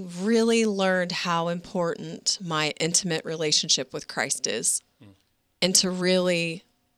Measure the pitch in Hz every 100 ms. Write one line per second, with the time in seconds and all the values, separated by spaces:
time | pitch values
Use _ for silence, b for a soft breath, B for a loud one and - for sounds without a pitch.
0 | 185 175 196 226 226 226 226 196 190 185
1 | 175 170 185 170 170 175 175 190 170 -
2 | 160 165 - - 175 156 151 - 160 175
3 | 180 160 - 160 156 151 156 - 135 151
4 | - - 127 - - 107 - - - _
5 | 104 - _ _ _ _ 185 185 190 180
6 | 180 185 180 175 170 165 - _ _